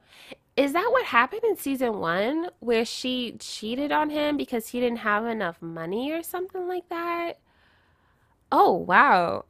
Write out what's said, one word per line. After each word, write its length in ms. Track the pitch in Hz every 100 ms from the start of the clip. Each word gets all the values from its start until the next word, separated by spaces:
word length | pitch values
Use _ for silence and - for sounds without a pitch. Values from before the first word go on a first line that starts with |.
| _ - - - _ -
Is 180 | 277
that 160 | 339 466
what 140 | 508 403
happened 380 | 240 262 440
in 120 | 453 359
season 440 | 277 262 247 202
one, 500 | 165 180 220 311 359 -
where 240 | 233 226
she 500 | 233 - 254 254 240 -
cheated 520 | - - 214 247 285
on 180 | 294 302
him 280 | 302 294 294
because 320 | 262 233 -
he 100 | 247
didn't 200 | 247 233
have 260 | 226 208 233
enough 360 | 220 175 165
money 500 | 165 165 165 208 277
or 120 | 330
something 440 | 330 359 370 370 359
like 220 | 359 -
that? 500 | 339 339 339 339 - _ _ _ _ _ _ _ _ _ _ _
Oh, 220 | 294 285
wow. 720 | 180 175 196 269 190 170 101